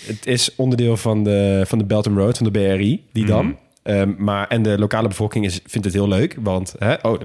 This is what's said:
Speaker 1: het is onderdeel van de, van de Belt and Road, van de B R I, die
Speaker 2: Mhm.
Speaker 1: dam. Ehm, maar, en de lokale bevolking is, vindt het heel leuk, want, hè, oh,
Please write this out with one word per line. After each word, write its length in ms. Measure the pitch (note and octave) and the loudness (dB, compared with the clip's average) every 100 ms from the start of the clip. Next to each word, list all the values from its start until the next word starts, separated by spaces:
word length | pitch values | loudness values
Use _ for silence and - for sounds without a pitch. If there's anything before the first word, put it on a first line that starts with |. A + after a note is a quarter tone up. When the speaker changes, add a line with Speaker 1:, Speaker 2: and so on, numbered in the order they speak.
| - | -8
Speaker 1:
het 200 | A2 - | -10 -4
is 280 | B2 - - | -2 -2 -2
onderdeel 400 | C3 A#2+ A#2+ A2+ | 0 2 2 0
van 260 | A#2 G#2+ | 0 0
de, 400 | G#2 G2+ G2+ G2 F#2+ | 2 2 2 2 0
van 120 | A#2 | 0
de 60 | |
Belt 220 | G2+ G#2+ G#2 | 0 0 0
and 100 | G2+ | 2
Road, 200 | G2+ - | 2 2
van 140 | A2 | 0
de 60 | G#2 | 0
B 180 | G2 F#2+ | 0 2
R 20 | |
I, 240 | G2+ E3+ - | 0 0 -4
die 120 | A2 | -4
Speaker 2:
Mhm. 80 | G#2 | 2
Speaker 1:
dam. 240 | G#2+ G#3 - _ _ | 2 0 -4 _ _
Ehm, 300 | - G2+ G2 F#2 | -2 0 0 0
maar, 300 | G2+ G2+ G2+ | -2 -2 -2
en 140 | A#2 | 0
de 160 | G#2+ G2+ | 2 2
lokale 300 | G#2 A2 A2+ | 2 2 -2
bevolking 360 | - G#2+ A2+ | 0 -2 0
is, 160 | G2+ F2+ - | -2 -4 -6
vindt 200 | A#2 G2 | -4 -2
het 80 | |
heel 140 | F#2 G2+ | 0 2
leuk, 280 | F#2+ D#3+ - | 2 0 -2
want, 340 | G#2 F#2 F#2+ - | -2 -2 -4 -4
hè, 160 | G2+ D#3 | -2 -2
oh, 180 | A2+ A2+ | -2 -4